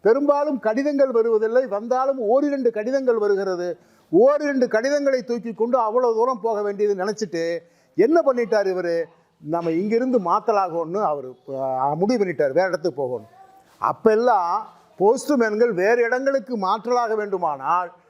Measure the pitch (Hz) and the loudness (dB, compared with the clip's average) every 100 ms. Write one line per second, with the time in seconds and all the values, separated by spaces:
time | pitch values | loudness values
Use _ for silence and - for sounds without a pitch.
0 | 196 254 285 285 294 269 220 220 277 277 | 4 2 2 2 0 -2 -2 0 -2 2
1 | 269 233 226 220 220 240 262 202 233 254 | 2 2 2 2 0 -4 -6 -8 -4 -2
2 | 269 269 208 254 285 277 240 214 214 269 | -2 -2 0 2 2 -2 -6 -6 -4 -2
3 | 262 233 208 196 196 180 175 170 _ _ | 0 0 0 0 -2 -4 -6 -8 _ _
4 | _ 160 247 294 294 269 247 214 254 294 | _ 4 6 4 0 0 2 0 0 0
5 | 277 262 226 233 233 196 233 254 220 233 | 0 0 -2 -6 -6 -4 0 0 2 2
6 | 247 220 247 247 220 208 208 202 208 196 | 2 2 0 0 -4 -2 -4 -2 -2 0
7 | 190 208 208 170 165 170 - _ _ - | -4 -4 -6 -4 -4 -6 -10 _ _ 0
8 | 226 330 277 240 226 214 196 185 175 170 | 4 4 2 0 0 0 0 -2 -2 -2
9 | 165 _ _ _ 147 165 170 165 202 226 | -4 _ _ _ -6 -4 -2 -2 0 0
10 | 262 247 175 185 220 208 185 165 160 190 | 2 0 2 0 2 0 0 -4 -4 -2
11 | 190 147 127 123 - 135 135 127 139 151 | -2 -2 -8 -16 -12 -6 -4 -2 0 0
12 | 196 247 190 160 147 139 185 170 170 135 | 2 2 0 0 0 2 0 0 -4 -4
13 | 131 123 107 - - - _ _ 113 151 | -6 -6 -10 -20 -20 -20 _ _ -2 2
14 | 220 214 247 214 170 196 220 - _ - | 2 4 2 2 0 -4 -6 -20 _ 0
15 | 196 247 - 285 226 208 240 180 190 240 | 2 2 0 0 2 2 0 2 2 2
16 | 233 254 269 269 214 240 190 220 226 247 | 2 0 0 -2 -4 -4 -2 -2 0 -2
17 | 233 220 208 196 170 143 135 175 180 175 | 0 -2 -4 -2 -2 -4 -2 -2 -2 -12